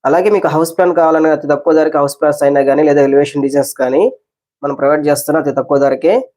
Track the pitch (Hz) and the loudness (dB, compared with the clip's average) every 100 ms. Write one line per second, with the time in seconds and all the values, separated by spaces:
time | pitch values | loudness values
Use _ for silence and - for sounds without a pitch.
0 | 135 160 202 208 165 156 165 165 180 170 | 0 0 2 0 0 -2 -2 0 0 2
1 | 160 160 156 151 143 147 170 160 156 156 | 2 2 0 -2 -2 -2 0 2 2 0
2 | 143 - 151 147 143 139 139 143 151 143 | -2 0 -2 0 0 2 2 2 2 2
3 | 139 139 139 143 139 143 135 - 127 135 | 2 2 0 -2 -2 -2 -4 -4 -2 0
4 | 226 - _ _ _ _ 143 143 139 151 | 0 -4 _ _ _ _ -8 -2 0 0
5 | 147 139 - 156 147 131 131 143 139 131 | 0 -2 -2 -2 -2 -4 -2 0 0 0
6 | 160 214 - | 0 0 -4